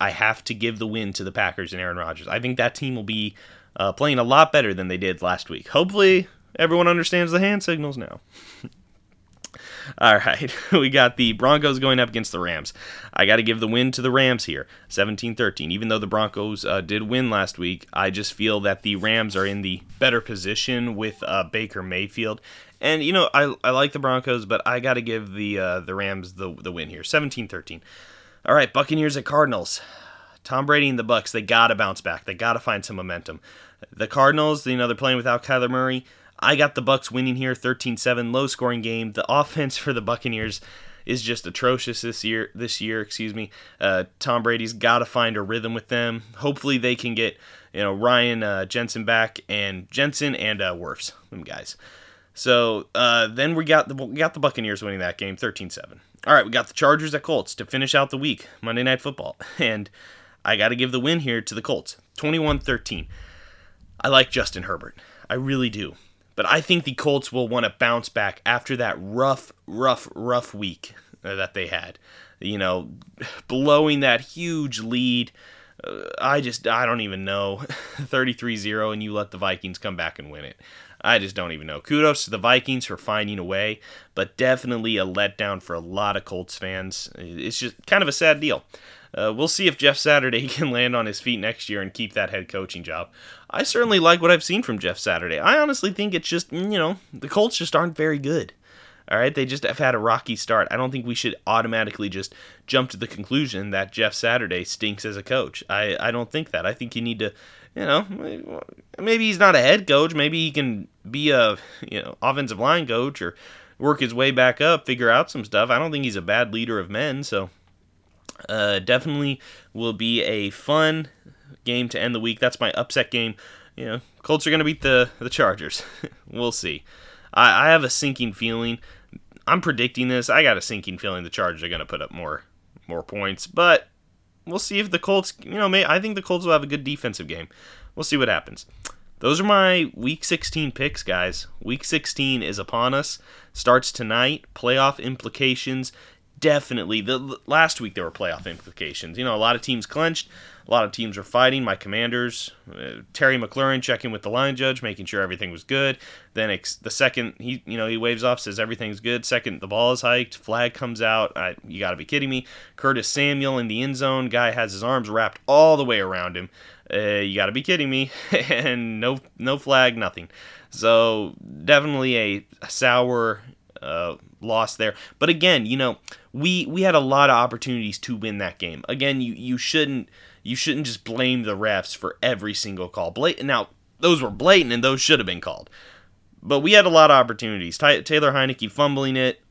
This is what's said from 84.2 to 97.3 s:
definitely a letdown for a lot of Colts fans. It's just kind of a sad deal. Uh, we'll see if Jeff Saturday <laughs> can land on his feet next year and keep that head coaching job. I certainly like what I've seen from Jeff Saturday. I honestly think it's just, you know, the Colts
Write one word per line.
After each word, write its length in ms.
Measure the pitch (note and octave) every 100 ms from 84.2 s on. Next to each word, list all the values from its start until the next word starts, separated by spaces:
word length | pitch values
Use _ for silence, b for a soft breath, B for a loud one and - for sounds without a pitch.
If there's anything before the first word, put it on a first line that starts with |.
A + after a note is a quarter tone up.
| F#2+ -
definitely 600 | B2+ B2+ B2 A#2 A2+ G#2+
a 100 | F#2+
letdown 540 | F#2 G2+ G2 G#2 F#2+
for 140 | -
a 60 | E2+
lot 360 | E2+ F#2+ G#2 G2
of 80 |
Colts 320 | - F#2 F2+ -
fans. 520 | F#2+ F#2+ F#2 - - -
It's 420 | F2 E2+ E2+ A#2
just 260 | B2 - -
kind 160 | G3
of 60 | E3
a 40 |
sad 280 | C#3 D#3+ D3+
deal. 240 | D3+ D#2 _ B B B B -
Uh, 160 | G#2+
we'll 140 | A2 D#3+
see 180 | - F#3
if 100 | C#3
Jeff 180 | C#3+ C3+
Saturday 520 | D3+ D3 B2+ A#2 C3
<laughs> 0 |
can 220 | C#3 D3+
land 240 | A#2+ B2
on 120 | B2 A2
his 140 | G2
feet 180 | B2 A2+
next 300 | G#2+ A2+ -
year 120 | G2+
and 140 | F#2+
keep 180 | - A2
that 180 | A2 F#2+
head 180 | G2+ F#2
coaching 340 | G2 F#2 F2
job. 280 | E2 D#2+ E2+ B B B B
I 140 | -
certainly 360 | - A#3+ A#3 G3
like 220 | E3 F3
what 100 | E3+
I've 140 | E3+
seen 180 | - F#3+
from 160 | A#3+ G#2+
Jeff 200 | F2+ F#2
Saturday. 400 | G#2 E2+ F2 D#2
I 200 | A#2 D4
honestly 340 | D4+ C4+ G#3
think 200 | F#3+ G#3
it's 160 | F3 -
just, 240 | E3+ -
you 140 | E3+ G3
know, 320 | G3+ D#3+ F#3 _
the 160 | C3
Colts 280 | C#3